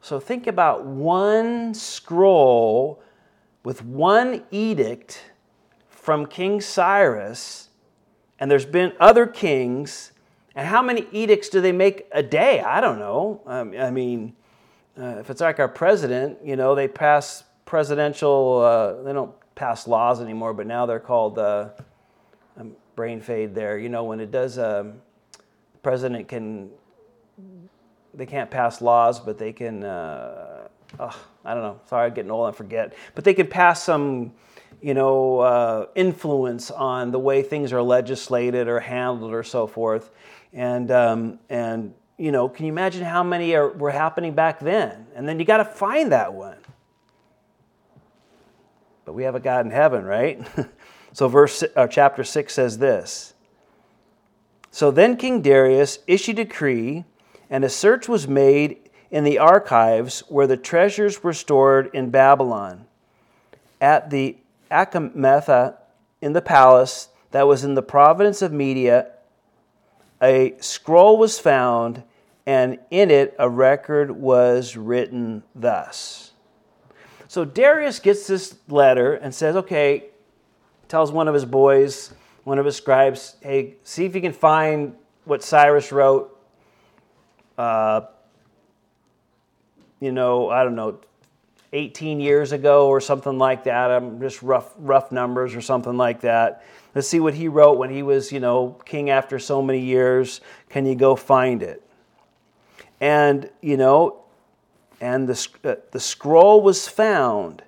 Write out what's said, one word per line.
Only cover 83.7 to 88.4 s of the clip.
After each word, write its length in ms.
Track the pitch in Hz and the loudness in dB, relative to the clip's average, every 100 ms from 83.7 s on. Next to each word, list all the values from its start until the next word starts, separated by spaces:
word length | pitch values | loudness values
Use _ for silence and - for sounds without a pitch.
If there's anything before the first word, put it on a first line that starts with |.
| - | -12
see 240 | - - 185 | -18 -6 -6
if 80 | |
you 80 | 185 | -4
can 100 | 175 | -6
find 640 | - 160 156 156 151 143 - _ _ - | 0 2 2 0 -2 -6 -12 _ _ -6
what 160 | 143 | -6
Cyrus 500 | - 151 147 147 - | 2 4 6 4 0
wrote, 420 | 139 135 135 - _ _ _ _ _ _ _ _ _ _ _ _ - | 2 4 2 -2 _ _ _ _ _ _ _ _ _ _ _ _ -8
uh, 420 | 120 113 110 107 107 _ _ _ | -2 0 0 0 -4 _ _ _